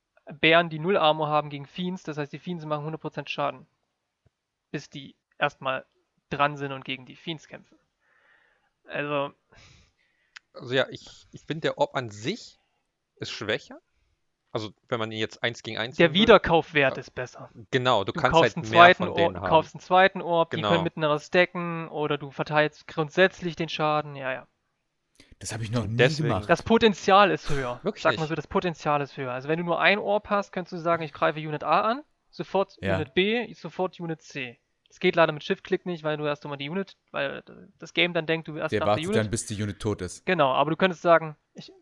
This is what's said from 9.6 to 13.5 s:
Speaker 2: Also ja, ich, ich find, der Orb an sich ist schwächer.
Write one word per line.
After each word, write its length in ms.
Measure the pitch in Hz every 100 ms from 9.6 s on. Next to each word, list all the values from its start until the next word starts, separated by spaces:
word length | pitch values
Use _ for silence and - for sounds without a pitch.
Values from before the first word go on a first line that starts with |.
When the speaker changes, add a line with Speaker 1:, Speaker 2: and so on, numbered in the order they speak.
| - - _ _ _ _ _ - -
Speaker 2:
Also 200 | - 123
ja, 120 | 131 -
ich, 360 | 131 - - _
ich 100 | -
find, 200 | - 156
der 120 | 151 -
Orb 160 | -
an 140 | 143 117
sich 480 | 104 117 226 - - _ _ _ _ _ -
ist 140 | -
schwächer. 480 | - 107